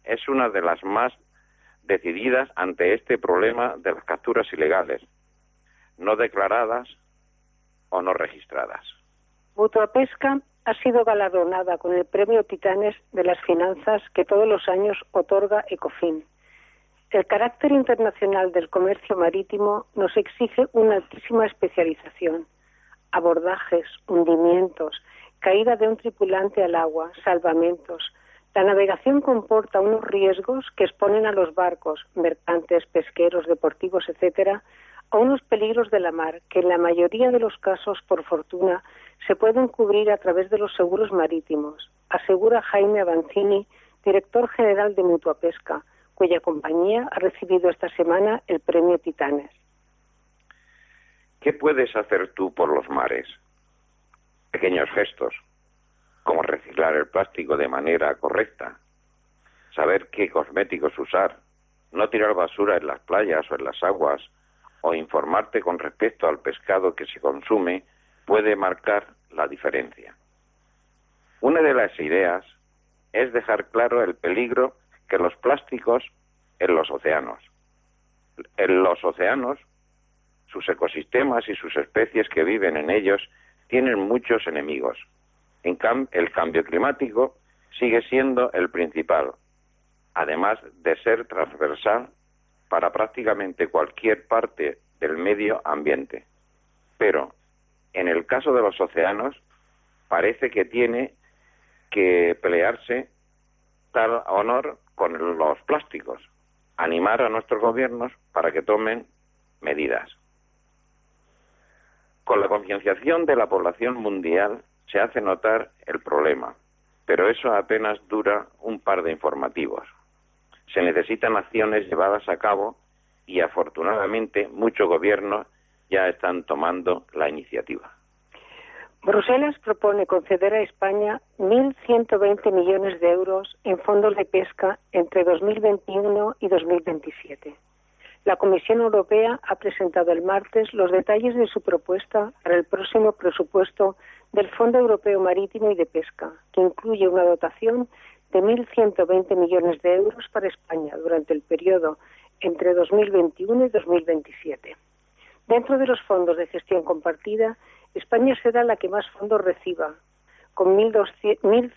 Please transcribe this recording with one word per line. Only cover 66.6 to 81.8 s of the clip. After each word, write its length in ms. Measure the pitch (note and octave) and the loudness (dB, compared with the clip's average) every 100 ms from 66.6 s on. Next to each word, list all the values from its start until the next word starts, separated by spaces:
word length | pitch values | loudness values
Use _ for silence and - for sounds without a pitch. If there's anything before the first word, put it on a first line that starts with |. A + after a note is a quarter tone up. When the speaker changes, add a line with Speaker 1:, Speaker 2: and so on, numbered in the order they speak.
| - F#2+ F#2 - | -2 0 0 -4
Speaker 1:
que 100 | - | -14
se 140 | - | -4
consume, 640 | C#2 C#2 - G#2+ F2 F#2 - _ _ _ - | -4 -4 -2 0 0 -4 -10 _ _ _ 0
puede 300 | G#2+ G#2+ G2+ | 2 2 0
marcar 500 | F#2 F#2 - G2+ - _ _ | -2 -2 -2 -2 -4 _ _
la 160 | D#2+ D2 | -6 -6
diferencia. 680 | C#2+ C#2+ C2+ A#1+ - G#1 _ _ _ _ _ _ _ _ _ _ _ _ _ | -4 -4 -4 -6 -16 -20 _ _ _ _ _ _ _ _ _ _ _ _ _
Una 200 | B2+ E3 | 0 4
de 120 | D3+ B2+ | 4 2
las 220 | G#2+ - | 0 -4
ideas 440 | D2+ F2+ F2+ F2+ - _ _ _ _ _ _ | -2 0 2 -2 -8 _ _ _ _ _ _
es 180 | A2 B2+ | -4 -2
dejar 360 | A#2 A2 G#2 - | -2 -2 -4 -2
claro 340 | A2+ A#2 A#2+ | -2 0 0
el 120 | F#2+ - | -2 -4
peligro 600 | E2+ F#2+ B2 B2+ C3 - _ _ _ | -4 -4 -2 0 -2 -4 _ _ _
que 80 | F#2 | -2
los 180 | F2 - | -2 -2
plásticos 680 | A#2+ C#3 - B2 A#2 A#2+ - _ _ _ _ _ | -2 -2 -4 -6 0 0 -2 _ _ _ _ _
en 160 | F2+ E2 | 0 2
los 160 | D2+ | 0
océanos. 480 | C#2 D#2 D#2 B1 A1+ _ _ _ _ _ _ _ _ _ - - - | -4 -2 -2 -4 -14 _ _ _ _ _ _ _ _ _ -20 -14 -2
En 260 | F#2 F#2 | 2 4
los 180 | F#2 F2 | 2 2
océanos, 540 | F2 D#2+ F2+ C3+ B2 C#3+ _ _ _ _ _ _ _ _ _ | -4 -2 -2 -2 -4 -8 _ _ _ _ _ _ _ _ _
sus 200 | F#2+ - | -10 -6
ecosistemas 800 | F2 E2+ - - B2 C#3 A#2+ - | -2 -4 -4 -4 0 0 -2 -4
y 80 | G2 | -10
sus 200 | D#2+ | -6
especies 500 | D2 | -6